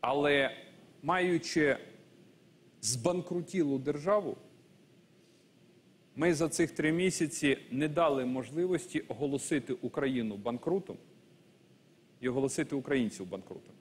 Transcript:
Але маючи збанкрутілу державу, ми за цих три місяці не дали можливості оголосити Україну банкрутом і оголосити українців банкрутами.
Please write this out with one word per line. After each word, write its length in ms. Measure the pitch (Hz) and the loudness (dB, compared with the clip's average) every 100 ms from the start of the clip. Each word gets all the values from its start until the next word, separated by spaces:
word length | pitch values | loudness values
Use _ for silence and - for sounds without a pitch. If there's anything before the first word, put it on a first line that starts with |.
Але 560 | 123 143 147 143 135 - - - - - | 0 2 4 4 2 -2 -18 -20 -20 -10
маючи 720 | 143 180 185 170 - 165 147 127 - - - - - - - - - - | -2 2 2 2 0 2 4 2 -4 -20 -20 -20 -20 -20 -20 -20 -20 -8
збанкрутілу 960 | 107 123 160 180 - 180 160 190 147 135 | -4 0 0 0 -2 -6 -2 0 0 0
державу, 580 | 131 147 160 208 165 - - - - - - - _ - - _ _ _ - - _ _ _ - | -2 -4 0 0 0 -8 -14 -20 -20 -20 -20 -20 _ -20 -20 _ _ _ -20 -20 _ _ _ 0
ми 180 | 165 | 2
за 140 | 151 165 | 4 0
цих 220 | - 165 | 2 0
три 220 | - 156 | 2 0
місяці 640 | 165 185 - 156 - 143 131 - | 2 2 2 -2 2 2 2 -2
не 180 | 127 151 | -2 0
дали 360 | 151 165 135 | 4 4 4
можливості 760 | 127 127 117 151 180 180 - 151 | 0 -2 -4 -2 0 0 -2 -6
оголосити 720 | - 110 143 139 - 151 120 | -6 -4 -2 -2 0 -2 0
Україну 640 | 123 123 - 139 131 110 101 | -4 -4 -2 0 0 -2 -4
банкрутом 600 | 107 120 - 190 185 95 - - - - - _ _ - _ _ _ - | -4 -4 -2 -2 -4 -14 -16 -20 -20 -20 -20 _ _ -20 _ _ _ -6
і 80 | 127 | -2
оголосити 460 | 127 135 147 147 | 0 0 0 -2
українців 520 | 139 131 139 110 - 92 | -4 0 2 2 -2 -10
банкрутами. 520 | 95 - 85 - - | -10 -10 -16 -16 -20